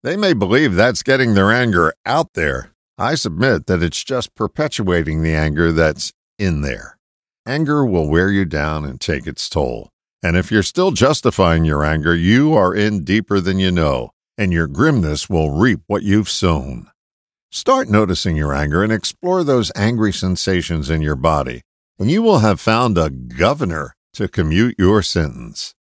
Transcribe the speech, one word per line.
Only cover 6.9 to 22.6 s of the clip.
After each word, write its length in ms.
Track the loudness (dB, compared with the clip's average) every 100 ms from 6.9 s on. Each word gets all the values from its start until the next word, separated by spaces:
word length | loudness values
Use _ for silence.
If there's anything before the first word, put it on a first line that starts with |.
| _ _ _ _ _
Anger 400 | -8 -4 -2 0
will 240 | 0 0 2
wear 220 | 2 2
you 160 | 0 0
down 400 | -2 -4 -4 -8
and 120 | -8
take 280 | -6 -6 -6
its 240 | -10 -6
toll. 400 | -2 -2 -4 -12 _ _ _
And 120 | 0
if 160 | 0 2
you're 120 | 2
still 300 | 2 0 0
justifying 720 | 4 2 4 -2 2 2 4 2
your 180 | 0
anger, 320 | 0 0 0 0
you 380 | 4 4 4
are 200 | 2 2
in 300 | 0 -2 -2
deeper 340 | 0 -2 0 -2
than 200 | 0 0
you 120 | 0
know, 420 | 2 0 0 -6 _ _ -6
and 160 | -2
your 120 | 0 -2
grimness 640 | 0 2 2 0 -4 -2
will 220 | -2 0
reap 320 | 2 0 0 _
what 160 | -4
you've 280 | 0 0 0
sown. 560 | -2 0 0 -4 -12 -16 _ _ _ _ _ _
Start 400 | -6 0 0 2
noticing 460 | 2 2 0 -2 -2
your 180 | -2
anger 280 | -2 0 0
and 80 | 0
explore 540 | -2 -4 -8 -2 -2
those 260 | 2 0 0 -2
angry 380 | -2 0 0
sensations 760 | 0 -4 -2 0 -2 -2 -4 -2
in 140 | -2
your 140 | -2 0
body, 440 | 0 0 -2 -10 _ _ _ _
and 120 | 0
you 120 | 2
will 160 | 4 4
have 200 | 4
found 380 | 2